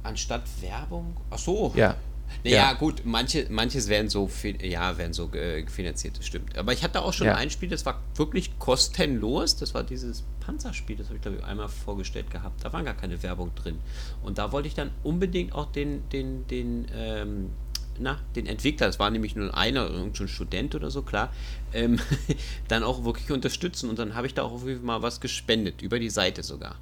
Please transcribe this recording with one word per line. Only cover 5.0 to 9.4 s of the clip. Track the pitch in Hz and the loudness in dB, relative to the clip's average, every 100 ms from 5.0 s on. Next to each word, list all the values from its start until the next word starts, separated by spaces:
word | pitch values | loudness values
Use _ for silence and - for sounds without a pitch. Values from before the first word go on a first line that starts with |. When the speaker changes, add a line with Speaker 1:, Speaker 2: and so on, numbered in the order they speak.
| 85 | -2
Speaker 1:
so, | 82 85 | -2 -2
äh, | 78 82 78 80 | -2 -2 -2 -4
finanziert, | - 90 73 - - | -4 -2 -2 -4 -4
das | - | -4
stimmt. | - - - | -4 -4 -2
Aber | 98 | 2
ich | 127 | 2
hatte | 170 196 | 2 0
auch | - | 0
schon | - 113 | 4 4
Speaker 2:
Ja. | 101 | 6
Speaker 1:
ein | 135 | 2
Spiel, | - 180 | -2 -4
das | 156 - | -2 -2
war | - - - | -4 -6 -2
wirklich | 151 185 - - | 0 0 -2 -4
kostenlos. | - 127 - - 160 123 107 147 | 2 4 4 2 2 2 2 2